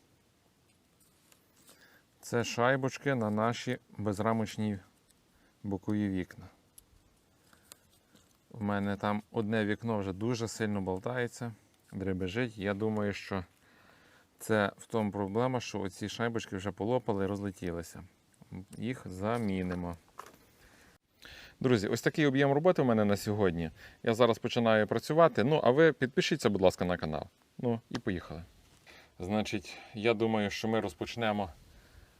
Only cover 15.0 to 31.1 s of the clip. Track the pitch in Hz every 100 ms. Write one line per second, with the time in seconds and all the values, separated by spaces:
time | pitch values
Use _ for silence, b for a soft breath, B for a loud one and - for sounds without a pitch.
15 | 104 101 98 104 127 127 - 104 98 -
16 | 104 - 117 113 - 101 98 90 104 127
17 | - 101 95 101 101 90 90 85 82 -
18 | 92 _ _ _ - 95 95 - 107 123
19 | - 92 104 120 107 95 90 90 87 85
20 | - - - - b b b b b _
21 | _ _ B B B - 127 120 98 -
22 | 160 - 147 135 139 139 180 175 131 110
23 | 104 101 110 104 95 85 82 B B B
24 | 113 113 120 110 117 - 117 110 104 113
25 | - 156 160 - - 156 - 131 160 -
26 | 127 - - 160 117 98 92 - 90 87
27 | 78 76 - - _ - 127 113 - 123
28 | 117 87 - 80 90 - - - B B
29 | B - 90 107 104 104 - - B 113
30 | 107 107 113 110 104 - 110 113 101 -
31 | 104